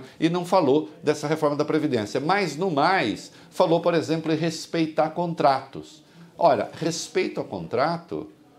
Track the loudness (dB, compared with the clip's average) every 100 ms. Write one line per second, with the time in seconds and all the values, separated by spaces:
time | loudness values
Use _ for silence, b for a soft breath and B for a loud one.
0 | B B -2 -2 2 2 4 4 0 B
1 | -2 -2 -2 0 0 0 0 0 0 -2
2 | -2 -2 0 0 0 -2 -2 2 2 2
3 | 0 -4 -10 B B 0 4 4 2 0
4 | 0 -2 0 -2 -2 -6 -4 -2 -2 0
5 | 0 0 -4 2 2 2 -2 -14 -16 -20
6 | _ B B B 4 4 0 -4 -4 -4
7 | -4 -2 -2 -4 -6 -8 -4 0 0 -2
8 | -6 -10 -10 -16 b